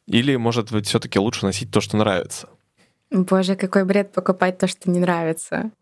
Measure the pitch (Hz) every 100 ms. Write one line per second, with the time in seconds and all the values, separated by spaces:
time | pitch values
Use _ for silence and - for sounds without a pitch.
0 | - 117 139 127 117 117 107 107 104 117
1 | - 98 107 - 98 92 120 107 - 107
2 | 107 92 - - - _ _ _ _ _
3 | - 208 180 190 190 190 185 196 190 202
4 | 196 - - 185 185 185 185 - 185 175
5 | 180 170 165 160 - - 220 -